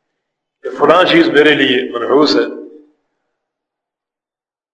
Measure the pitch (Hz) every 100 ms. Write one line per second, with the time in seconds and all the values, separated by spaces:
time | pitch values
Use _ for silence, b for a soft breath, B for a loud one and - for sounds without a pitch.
0 | _ _ _ _ _ _ - - 147 170
1 | - 165 151 139 151 139 131 127 123 120
2 | 117 139 143 120 117 - - - _ _
3 | _ _ _ _ _ _ _ _ _ _
4 | _ _ _ _ _ _ _